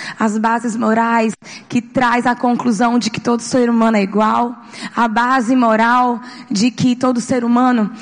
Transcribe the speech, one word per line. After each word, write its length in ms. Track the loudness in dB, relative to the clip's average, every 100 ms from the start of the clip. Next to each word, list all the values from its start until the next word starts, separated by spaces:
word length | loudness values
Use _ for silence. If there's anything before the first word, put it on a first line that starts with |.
| -12 -4
As 200 | -2 0
bases 360 | 0 0 -2
morais 600 | -2 0 0 2 0 0 -4 -12 -20 -6
que 140 | -4
traz 440 | -4 -2 0 2 0
a 80 |
conclusão 640 | 0 0 0 0 0 2 0
de 120 | -2
que 100 | -4
todo 200 | -2 -4
ser 280 | 0 0 2
humano 300 | 2 2 2
é 40 |
igual, 540 | 0 0 2 0 -2 -6 -16 -16 -8 -2
a 100 | 0
base 480 | 0 0 0 2
moral 640 | 2 4 4 4 2 2 -2 -8 -18 -6
de 200 | -2 0
que 260 | 0 0 2
todo 240 | 0 0
ser 240 | -2 -2
humano 480 | 2 2 4 2 0 -4